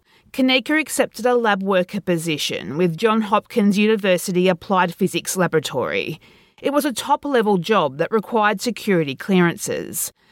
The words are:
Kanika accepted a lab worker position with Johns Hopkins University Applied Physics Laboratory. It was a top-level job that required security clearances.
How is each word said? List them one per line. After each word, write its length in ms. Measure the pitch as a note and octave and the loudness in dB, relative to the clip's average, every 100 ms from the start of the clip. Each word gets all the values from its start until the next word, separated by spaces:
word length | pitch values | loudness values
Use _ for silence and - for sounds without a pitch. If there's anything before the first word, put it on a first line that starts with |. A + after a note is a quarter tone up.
| _ _ _ | _ _ _
Kanika 460 | - C4 C4 A3 D#4 | 0 2 2 2 -2
accepted 460 | C#4 - G3+ - A#3+ | 0 -2 -2 0 0
a 100 | B3 | 2
lab 260 | A3+ G3+ | 2 0
worker 380 | F#3+ F#3 F3+ G3+ | 0 0 0 -4
position 760 | - F3 E3 D3 - C#3+ F2 C#3+ | -2 -2 -2 -4 -4 -6 -6 0
with 180 | F3+ D#3+ | 0 0
Johns 300 | A3+ A3 G#3+ | 0 0 0
Hopkins 520 | G#3 - A#3 G#3 G3 | -2 0 0 2 4
University 720 | G#3+ A3 G3 F3+ - F3+ F#3 | 2 2 2 0 0 0 2
Applied 480 | F3 - F#3 F3+ - | 0 0 0 0 0
Physics 400 | F#3+ E3+ - F#3+ | -2 -2 -6 -2
Laboratory. 840 | E3+ D#3+ - C3+ F2+ F#2 D2 D3+ - _ _ _ | 0 0 -2 -4 -4 -4 -6 -10 -16 _ _ _
It 100 | - | -2
was 140 | C#4+ D4 | 0 0
a 80 | |
top-level 640 | A3 - D4 C#4+ B3+ G#3+ G3 | -4 -2 -2 0 0 2 0
job 400 | E3 G#3+ D3 C3+ | 2 0 0 -2
that 160 | E3 | -2
required 480 | A3 - A#3 G#3 G3+ | -2 -2 0 0 0
security 520 | B3 - - F3+ D3 | -4 -4 0 0 0
clearances. 1000 | C3 - F#3 F3 - - D2 - - - - _ | -4 2 4 4 0 -6 -6 -6 -8 -8 -10 _